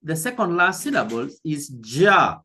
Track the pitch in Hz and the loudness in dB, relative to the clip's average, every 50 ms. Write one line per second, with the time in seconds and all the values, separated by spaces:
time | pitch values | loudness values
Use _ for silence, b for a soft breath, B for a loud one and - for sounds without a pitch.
0 | _ 147 160 160 - 247 247 240 220 180 170 175 175 185 185 185 - 285 277 - | _ -6 -6 -4 -4 -6 -4 -2 -2 -2 0 2 2 0 0 -2 -6 -4 -2 -2
1 | 113 110 113 117 123 139 - _ _ 160 151 147 143 - 135 120 110 110 117 139 | -2 -2 -4 -6 -6 -8 -10 _ _ -6 -6 -6 -6 -10 -14 -16 -14 -8 0 2
2 | 180 208 196 180 143 98 80 - _ | 4 6 6 6 6 4 0 -6 _